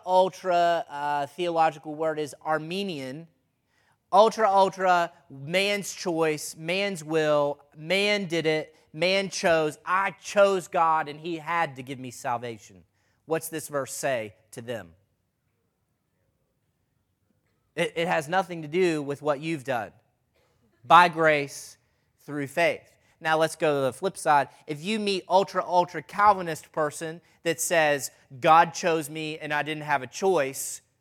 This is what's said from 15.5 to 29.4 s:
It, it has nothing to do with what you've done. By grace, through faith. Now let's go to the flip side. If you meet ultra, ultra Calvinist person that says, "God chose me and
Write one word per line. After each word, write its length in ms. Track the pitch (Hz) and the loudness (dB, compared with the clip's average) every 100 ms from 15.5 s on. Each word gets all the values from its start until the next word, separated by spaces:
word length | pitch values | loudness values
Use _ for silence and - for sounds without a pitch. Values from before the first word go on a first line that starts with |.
| _ _ _ _ _ _ _ _ _ _ _ _ _ _ _ _ _ _ _ _ _ _ 160 | _ _ _ _ _ _ _ _ _ _ _ _ _ _ _ _ _ _ _ _ _ _ -4
It, 180 | 165 165 | -4 -2
it 120 | 170 | -2
has 220 | 165 147 | -2 0
nothing 320 | 185 180 170 | -4 -4 -8
to 60 | 151 | -4
do 320 | 175 180 156 | 0 0 0
with 200 | 139 143 | -4 -4
what 200 | 147 139 | -4 -4
you've 240 | 160 156 127 | -4 -8 -4
done. 260 | 120 92 _ _ _ _ _ _ _ _ _ 123 | -6 -6 _ _ _ _ _ _ _ _ _ 6
By 240 | 165 180 | 8 8
grace, 680 | 160 156 147 143 - - - _ _ _ _ | 4 4 4 -2 -10 -18 -20 _ _ _ _
through 260 | - 147 135 | -10 -8 -4
faith. 420 | 175 165 113 _ _ _ _ | 0 0 0 _ _ _ _
Now 180 | 160 160 | -2 2
let's 200 | 160 - | 0 0
go 180 | 156 143 | 0 2
to 100 | 131 | 0
the 60 | |
flip 240 | - 190 - | -2 -6 -2
side. 300 | 160 147 135 - - | 2 2 2 -8 -12
If 140 | 147 | -10
you 160 | 180 220 | -4 -2
meet 260 | 202 185 - | -2 -4 2
ultra, 360 | 185 196 185 139 | 2 2 -2 0
ultra 360 | 180 175 156 | 0 0 -6
Calvinist 680 | - 202 208 190 170 151 - | -8 2 4 4 -2 -8 -8
person 480 | 165 151 - 160 170 _ _ | -4 -4 -4 -10 -12 _ _
that 160 | 170 160 | -4 -2
says, 500 | - 170 151 143 - _ _ 131 | 2 4 4 2 -2 _ _ 0
"God 340 | 165 165 170 | 6 8 6
chose 360 | - 180 160 147 | 2 -2 0 -2
me 280 | 156 156 | -8 -8
and 160 | 156 | -8